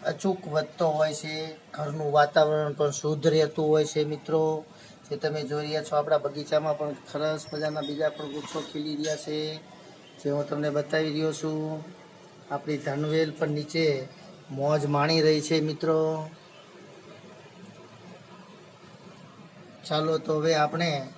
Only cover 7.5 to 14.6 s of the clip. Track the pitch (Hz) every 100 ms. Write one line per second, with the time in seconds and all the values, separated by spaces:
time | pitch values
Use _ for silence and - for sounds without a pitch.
7.5 | 151 151 151 143 147 156 147 151 143 139
8.5 | 160 147 156 151 147 156 151 - 151 156
9.5 | 156 - - - - - - 143 143 147
10.5 | 147 147 147 147 156 156 151 156 151 160
11.5 | 156 156 156 165 - - - - - -
12.5 | 143 - 147 147 139 151 156 156 147 160
13.5 | 147 147 165 160 139 131 - - - -
14.5 | 139